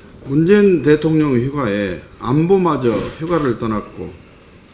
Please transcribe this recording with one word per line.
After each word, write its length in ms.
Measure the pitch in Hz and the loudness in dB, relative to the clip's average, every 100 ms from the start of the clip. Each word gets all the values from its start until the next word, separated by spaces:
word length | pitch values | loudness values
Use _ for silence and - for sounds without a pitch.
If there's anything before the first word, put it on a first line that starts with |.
| - - 135 | -20 -20 -4
문재인 580 | 143 170 208 202 165 | 0 4 4 4 4
대통령 560 | 139 156 160 160 147 123 | 2 2 2 0 2 0
휴가에 600 | 135 143 113 101 98 78 - - | -2 -4 -4 -2 -4 -8 -14 -10
안보마저 720 | 110 147 170 196 175 139 123 | -2 0 2 2 2 0 0
휴가를 680 | 101 92 - 165 165 139 107 | -2 -6 -10 -4 -2 -2 -2
떠났고, 520 | 113 104 - 95 85 - - - - - - | -4 -6 -8 -14 -14 -16 -20 -20 -20 -20 -16